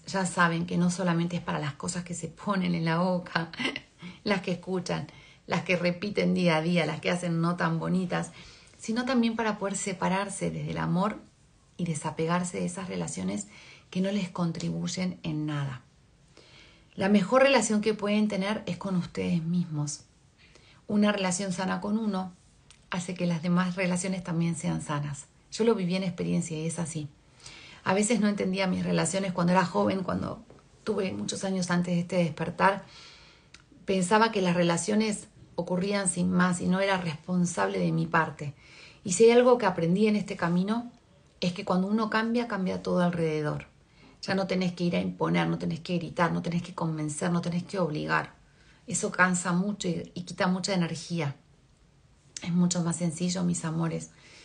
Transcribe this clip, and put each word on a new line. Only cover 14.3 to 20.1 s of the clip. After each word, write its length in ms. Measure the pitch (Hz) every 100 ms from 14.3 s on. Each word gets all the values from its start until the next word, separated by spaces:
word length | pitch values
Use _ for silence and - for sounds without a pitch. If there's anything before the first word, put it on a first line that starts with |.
| - 170 170 170 165 175 - 185 180
en 240 | 170 151 151
nada. 360 | 147 139 131 - _ _ _ _ - - - - - _
La 140 | - 196
mejor 340 | 208 180 262
relación 380 | 269 254 214 214
que 140 | 214
pueden 340 | 214 208 208 208
tener 340 | 196 196 220 -
es 100 | 175
con 200 | 196 180
ustedes 460 | 170 - 185 170
mismos. 600 | 160 175 165 151 147 - -